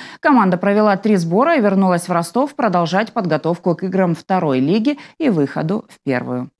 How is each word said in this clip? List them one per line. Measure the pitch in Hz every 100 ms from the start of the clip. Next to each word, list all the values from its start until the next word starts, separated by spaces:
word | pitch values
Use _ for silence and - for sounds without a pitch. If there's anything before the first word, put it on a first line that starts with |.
| - -
Команда | 320 262 190 175
провела | 196 202 214 190
три | 214 202
сбора | 165 180 285 330
и |
вернулась | 208 190 190 175 180
в |
Ростов | 170 170 233 285
продолжать | - 233 180 165 185 220
подготовку | - 185 151 160 175 185 165
к |
играм | 185 185 185
второй | 160 - 190 165 131
лиги | 135 214 226 294 - -
и | 311
выходу | 175 139 - 160 214 -
в | -
первую. | - 123 123 123 127 _